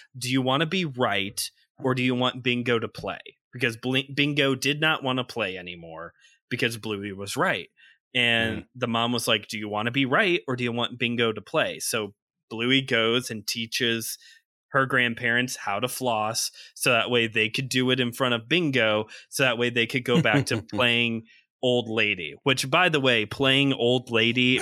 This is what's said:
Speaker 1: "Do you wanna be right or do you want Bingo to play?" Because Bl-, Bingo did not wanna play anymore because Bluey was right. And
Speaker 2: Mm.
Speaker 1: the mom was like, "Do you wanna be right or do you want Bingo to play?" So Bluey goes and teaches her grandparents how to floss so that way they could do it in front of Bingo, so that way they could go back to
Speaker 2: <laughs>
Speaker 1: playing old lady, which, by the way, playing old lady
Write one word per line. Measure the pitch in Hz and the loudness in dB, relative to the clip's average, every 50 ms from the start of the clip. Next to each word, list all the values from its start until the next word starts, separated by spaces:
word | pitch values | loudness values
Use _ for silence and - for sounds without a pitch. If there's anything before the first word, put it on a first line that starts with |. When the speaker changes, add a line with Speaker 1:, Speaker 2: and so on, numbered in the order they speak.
| - _ - 127 | -20 _ -12 -6
Speaker 1:
"Do | 127 123 | -2 0
you | 131 135 | 0 2
wanna | 127 131 131 151 165 | 2 2 2 2 2
be | 156 190 190 175 | 0 0 -2 -2
right | 143 123 123 123 107 101 101 95 101 - - - - _ _ _ _ _ - | -2 -2 0 0 0 2 0 -2 -4 -6 -8 -8 -8 _ _ _ _ _ -4
or | 131 127 127 | -2 0 0
do | 127 | 2
you | 127 127 123 | 2 0 2
want | 123 127 123 - 127 | 2 0 0 -2 -2
Bingo | 117 127 120 123 117 123 120 110 | -2 0 0 0 0 0 0 0
to | 113 104 | -2 -4
play?" | - - 104 95 85 - - - - _ _ _ | -10 -8 -8 -8 -8 -8 -12 -20 -20 _ _ _
Because | - 120 127 120 110 113 | -6 -2 -2 -2 -2 -2
Bl-, | - 127 131 135 135 139 135 | -4 -2 0 -2 -2 -2 -2
Bingo | 143 143 147 143 143 139 139 135 | 0 0 2 2 2 2 2 2
did | 127 131 139 147 147 | 0 0 -2 0 0
not | 160 160 156 - | 0 0 0 0
wanna | 135 127 127 127 120 | -2 -2 -2 -2 -4
play | - - 117 104 92 92 | -6 -4 -6 -4 -4 -6
anymore | 92 87 90 90 85 82 82 80 80 82 82 - _ _ _ _ _ _ - | -10 -12 -14 -14 -14 -16 -16 -14 -14 -14 -14 -16 _ _ _ _ _ _ -8
because | 123 - 123 117 117 | -2 0 0 -2 -2
Bluey | 107 107 110 104 98 101 104 95 | -4 -6 -6 -6 -6 -6 -8 -8
was | 98 101 104 - | -8 -10 -6 -4
right. | 131 180 185 123 92 - - _ _ - - _ _ _ _ - | -2 0 0 -2 -4 -6 -12 _ _ -20 -20 _ _ _ _ 0
And | 127 120 117 117 113 113 113 110 82 | 2 2 4 4 2 2 0 -2 -6
Speaker 2:
Mm. | - _ - | -10 _ -8
Speaker 1:
the | 123 123 117 | -6 -4 -2
mom | 117 113 117 120 | 0 0 2 0
was | 123 113 - | 0 0 2
like, | 127 113 107 107 - | 2 0 0 0 -4
"Do | 113 107 | -8 -8
you | 107 104 | -6 -4
wanna | 104 104 110 120 | -4 -2 -2 0
be | 120 139 135 | 0 0 0
right | 120 143 196 220 180 175 165 - | 2 2 2 2 2 0 0 -2
or | 135 127 | -4 -4
do | 120 123 | -2 -2
you | 120 | -2
want | 117 120 117 - 120 117 | -2 -2 -4 -4 -4 -2
Bingo | 127 117 120 120 117 113 | -2 -2 0 2 0 0
to | 107 104 | 0 -4
play?" | - - - 156 117 90 80 80 | -8 -4 0 0 0 0 -2 -6
So | - - 127 113 104 101 - _ _ _ _ _ _ - | -6 -4 -4 -4 -4 -6 -10 _ _ _ _ _ _ -12
Bluey | 113 110 117 127 135 135 | -6 -2 0 2 2 2
goes | 135 131 123 113 113 113 117 127 127 - | 2 2 0 2 2 2 2 0 -2 -4
and | 113 107 104 | -10 -10 -8
teaches | - - 117 113 113 - - 123 117 117 113 113 - - - - - - - _ _ _ _ _ - | -8 -6 -6 -6 -6 -4 -2 0 0 0 -2 -4 -8 -10 -12 -14 -20 -20 -20 _ _ _ _ _ -2
her | - 135 131 | 0 0 0
grandparents | 127 135 127 123 117 113 113 123 117 117 123 123 123 - | 2 2 2 2 0 -2 -2 -2 0 0 0 0 -2 -4
how | - - 101 101 104 | -8 -6 -4 -4 -2
to | 127 123 | -2 -4
floss | - - 127 123 113 107 107 110 117 - - - - - - - - | -4 -2 -2 0 0 0 0 -2 -2 -4 -4 -6 -8 -12 -20 -18 -8
so | - - 135 | -2 0 2
that | 120 113 95 113 | 4 4 2 4
way | 123 120 113 | 2 2 2
they | 113 110 113 110 110 | 2 2 0 0 0
could | - - 139 123 | 0 -4 -4 -2
do | 127 127 127 127 | 0 2 2 2
it | 127 131 | 2 2
in | 123 120 | 0 -2
front | - - 131 123 120 | 0 0 0 0 0
of | 113 110 123 | 0 0 0
Bingo, | 160 180 170 143 131 120 110 110 107 107 110 - - - - - | 0 0 2 2 2 2 2 4 2 0 -2 -4 -10 -20 -18 -8
so | - - 135 | -2 0 0
that | 127 117 | 2 2
way | 117 120 120 | 2 0 0
they | 120 120 113 | 2 0 0
could | - - 127 - | 0 -2 -4 0
go | 127 120 120 | 2 2 4
back | 120 113 110 143 120 | 4 4 2 2 0
to | - 123 107 | 0 -4 -4
Speaker 2:
<laughs> | - - | -6 -6
Speaker 1:
playing | 107 127 123 120 117 120 120 117 113 110 - - - - _ _ _ - 127 | -2 0 2 2 2 2 0 0 -2 -4 -8 -12 -20 -20 _ _ _ -4 0
old | 123 123 120 113 110 | 2 2 2 0 0
lady, | 110 113 107 104 101 90 80 73 - - | 0 0 2 0 0 -4 -6 -12 -10 -4
which, | - 139 131 - 143 131 | 0 0 0 0 0 0
by | 156 175 180 175 | 2 4 4 4
the | 156 143 | 2 2
way, | 131 127 120 110 107 | 4 4 4 4 2
playing | - - - 135 135 131 139 139 139 | 0 -2 0 2 4 4 4 4 2
old | 127 - 120 120 127 123 123 - | 2 2 2 2 2 2 0 0
lady | 117 110 113 117 117 127 123 127 127 110 | 2 2 2 4 4 2 2 2 2 2